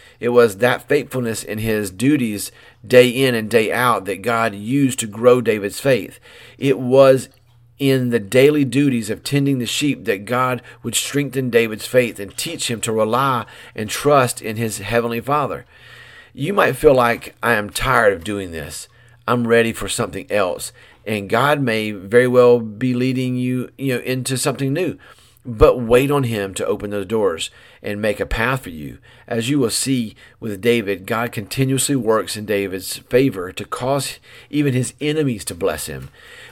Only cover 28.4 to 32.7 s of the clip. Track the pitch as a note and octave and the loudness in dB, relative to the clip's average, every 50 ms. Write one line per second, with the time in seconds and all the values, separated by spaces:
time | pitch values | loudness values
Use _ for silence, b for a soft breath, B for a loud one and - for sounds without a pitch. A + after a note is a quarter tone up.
28.4 | A2+ B2 C3+ B2+ - F#2 E2 D2+ C#2+ C2 A#1+ - b b b b b - G#2+ A#2 | 0 0 -2 -2 -6 -10 -12 -12 -12 -14 -14 -16 b b b b b -6 -6 -4
29.4 | A2+ B2+ D3 C#3+ A#2+ G#2+ - - - C3 C3+ B2 A#2 G#2 B B B B B B | -2 0 0 0 0 0 0 -2 -2 -2 -2 -2 -2 -6 B B B B B B
30.4 | - A2 G2+ F#2+ F#2+ A2+ A#2+ A#2 G2+ G2 G2 F2+ F#2+ G2+ A2+ A2+ A#2+ A#2 - A#2 | -10 -10 -8 -2 0 2 2 2 0 -2 -4 -4 -4 -4 -4 -4 -4 -4 -6 -8
31.4 | G2+ - - C3 C3+ C3 C3+ B2+ - - C#3+ C3 G#2 A2 A2 A2 F2 F2+ - G#2+ | -10 -6 -4 -2 0 0 0 0 0 0 0 0 2 2 2 2 0 -2 -6 -8
32.4 | G#2 G2+ G#2 G2+ G2 F#2 | -4 -2 -2 -2 -2 -2